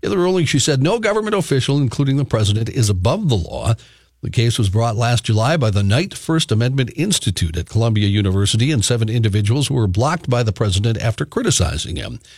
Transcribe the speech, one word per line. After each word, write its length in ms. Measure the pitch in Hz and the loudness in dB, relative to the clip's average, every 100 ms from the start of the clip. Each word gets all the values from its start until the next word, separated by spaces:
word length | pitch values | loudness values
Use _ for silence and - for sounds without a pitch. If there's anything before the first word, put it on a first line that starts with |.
In 80 | - | -2
the 80 | 196 | 0
ruling, 260 | 180 185 | 2 2
she 140 | 151 143 | 2 0
said 240 | 139 135 | 2 2
no 160 | 143 233 | 2 0
government 360 | 220 214 214 | 0 0 0
official, 440 | 208 - 139 120 139 | -2 0 0 0 0
including 380 | 135 - 139 135 | 0 0 0 0
the 80 | 131 | 0
president, 420 | 113 101 104 113 | 0 0 0 -2
is 220 | - 107 | 0 0
above 400 | 95 95 175 196 | 2 0 0 0
the 60 | 110 | 0
law. 400 | 85 - 110 110 - - _ _ | -2 -4 -2 -2 -4 -20 _ _
The 80 | - | -6
case 280 | 92 117 - | 0 0 2
was 100 | 104 | 0
brought 280 | 98 117 110 | 2 0 0
last 280 | 117 120 | 0 0
July 320 | - 107 113 165 | 2 0 2 2
by 140 | 117 | 2
the 120 | 101 | 2
Knight 300 | 98 113 190 | 2 2 0
First 400 | - - 160 - | -6 -2 -2 2
Amendment 380 | 107 120 135 127 - | 0 0 0 -4 -2
Institute 600 | 175 185 - 92 82 80 | -2 0 -2 -2 -2 -4
at 120 | - | -4
Columbia 380 | 107 117 110 101 | 0 2 2 2
University 640 | 101 98 95 101 113 127 | 2 2 2 0 2 2
and 140 | 151 | 2
seven 240 | - 120 110 | 0 0 0
individuals 600 | 117 110 101 104 127 139 | 0 2 2 2 0 0
who 60 | |
were 120 | 135 107 | 0 0
blocked 420 | 90 131 170 - | 2 0 0 -2
by 140 | 120 | 0
the 100 | 110 | 0
president 460 | 98 107 92 110 113 | 0 0 0 0 0
after 260 | 113 - | -2 -4
criticizing 720 | 147 - 233 - 80 76 - 76 | -4 -2 0 0 0 -2 -6 -8
him. 240 | 98 120 - | -10 -12 -18